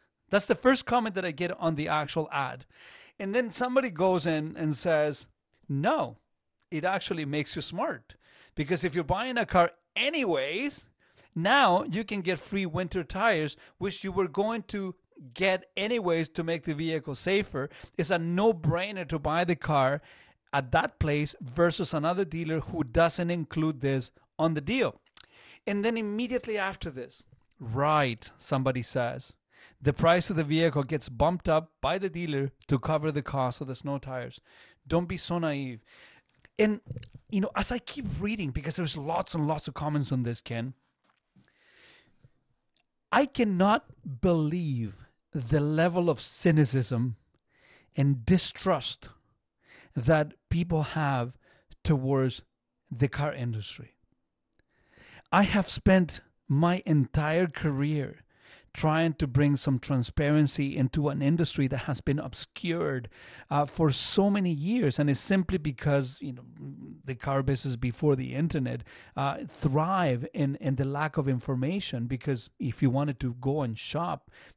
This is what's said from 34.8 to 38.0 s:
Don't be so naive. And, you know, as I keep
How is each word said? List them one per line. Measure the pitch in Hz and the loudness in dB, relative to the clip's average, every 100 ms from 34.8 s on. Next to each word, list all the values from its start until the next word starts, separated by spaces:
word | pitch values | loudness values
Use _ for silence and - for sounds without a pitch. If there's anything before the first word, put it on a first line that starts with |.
| - | -2
Don't | 165 175 | -2 0
be | 185 | -6
so | - 175 | -4 -2
naive. | 165 143 135 117 _ - - - _ _ _ - | -2 -2 -6 -10 _ -20 -20 -20 _ _ _ 0
And, | 214 208 - - - - _ | 2 2 -6 -12 -12 -20 _
you | 202 | -2
know, | 196 | -2
as | - 196 | -2 -4
I | 247 | -4
keep | - 294 | -6 -10